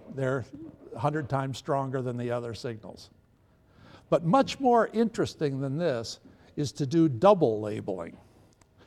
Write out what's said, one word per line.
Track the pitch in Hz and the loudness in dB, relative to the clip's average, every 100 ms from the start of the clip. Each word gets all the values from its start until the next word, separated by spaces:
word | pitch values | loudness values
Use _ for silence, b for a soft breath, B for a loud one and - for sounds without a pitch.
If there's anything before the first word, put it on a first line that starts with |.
| - | -12
they're | 135 131 135 - - - - - | -4 -2 -2 -6 -14 -18 -20 -16
a | - | -4
hundred | 147 151 131 | -4 -2 -4
times | 135 135 131 | -4 -4 -6
stronger | - 139 135 135 | -4 -4 -2 -4
than | 127 120 | -4 -4
the | 120 | -4
other | 120 120 | -4 -6
signals. | 107 127 110 92 - - _ _ _ _ _ _ b b b b | -8 -10 -10 -14 -18 -20 _ _ _ _ _ _ b b b b
But | 151 165 | 2 4
much | 262 269 - | 4 4 0
more | 269 240 196 | 4 4 4
interesting | 214 226 - 143 - 151 135 | 2 0 0 -2 -2 -2 -2
than | 139 143 | -4 -2
this | 170 123 113 - - b b - | -2 -2 -6 -12 -18 b b -6
is | 143 | -6
to | - 139 | -4 0
do | 165 160 | 4 4
double | 117 190 202 139 107 | 6 6 6 4 0
labeling. | 107 110 104 92 85 - - _ _ _ _ _ | -4 -6 -6 -6 -8 -14 -20 _ _ _ _ _